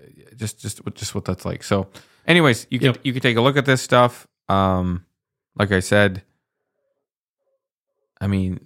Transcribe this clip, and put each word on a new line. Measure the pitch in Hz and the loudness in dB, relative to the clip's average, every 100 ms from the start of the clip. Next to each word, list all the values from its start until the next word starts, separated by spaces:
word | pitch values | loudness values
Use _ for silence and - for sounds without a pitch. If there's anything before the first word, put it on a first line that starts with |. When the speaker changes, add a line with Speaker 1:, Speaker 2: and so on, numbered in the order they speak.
| 69 _ _ 117 | -20 _ _ -10
Speaker 1:
just, | 107 - | -10 -8
just, | 107 - - - | -12 -12 -14 -12
just | - 104 | -10 -8
what | - | -6
that's | 90 90 | -6 -8
like. | 87 | -10
So, | - 101 95 - - _ - | -4 -4 -4 -12 -20 _ 0
anyways, | 175 151 113 - | 4 4 2 -4
you | 127 | -2
can, | 135 | 0
Speaker 2:
Yep. | 120 | 0
Speaker 1:
you | 139 | -4
can | 127 | -2
take | 131 113 | 0 2
a | |
look | 127 143 | 2 2
at | 131 | 2
this | 127 | 0
stuff. | - 123 120 - - _ - | 2 2 2 0 -16 _ -2
Um, | 98 95 92 90 87 - _ _ _ _ - | 0 2 0 -2 -6 -10 _ _ _ _ -4
like | 101 | 0
I | 95 | 0
said, | - 104 101 92 - _ _ _ _ _ _ _ _ _ _ _ _ _ _ _ _ _ _ _ | 2 2 2 -2 -12 _ _ _ _ _ _ _ _ _ _ _ _ _ _ _ _ _ _ _
I | 98 | -4
mean, | 98 92 90 | -2 -2 -6